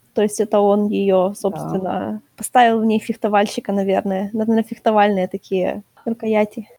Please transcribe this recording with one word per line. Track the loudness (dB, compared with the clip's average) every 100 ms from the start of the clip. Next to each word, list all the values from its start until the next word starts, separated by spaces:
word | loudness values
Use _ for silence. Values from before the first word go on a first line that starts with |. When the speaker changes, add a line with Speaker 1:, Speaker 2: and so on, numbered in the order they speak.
| _
Speaker 1:
То | -2
есть | -2 0
это | 0 2
он | 4 4 2
ее, | 0 2 2 2
Speaker 2:
Да. | -2
Speaker 1:
собственно, | -6 -4 -4 -4 -4 -4 -6 -8 _ -16
поставил | 0 4 4 4
в | 2
ней | 0
фехтовальщика, | -2 -6 0 0 0 -4 -4
наверное. | -2 0 0 -2 -4 -4
На, | -4 0
на | 0
фехтовальные | -2 -4 0 2 2 2 -2
такие | -6 -4 -2 -2 -4 -10 _ -8
рукояти. | -6 -2 0 0 -4 -16